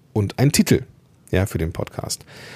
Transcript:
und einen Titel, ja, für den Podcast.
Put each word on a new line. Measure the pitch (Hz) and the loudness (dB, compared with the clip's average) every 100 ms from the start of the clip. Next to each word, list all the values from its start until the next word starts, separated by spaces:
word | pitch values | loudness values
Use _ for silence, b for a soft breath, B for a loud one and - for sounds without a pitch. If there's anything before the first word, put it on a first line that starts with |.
| _ | _
und | 107 98 - | -2 -2 2
einen | 135 | 2
Titel, | - - - - _ _ _ - | 4 4 2 0 _ _ _ -2
ja, | 90 95 | 0 0
für | 85 | -2
den | 80 | -4
Podcast. | - - - - - - B B | -6 -10 -8 -10 -10 -14 B B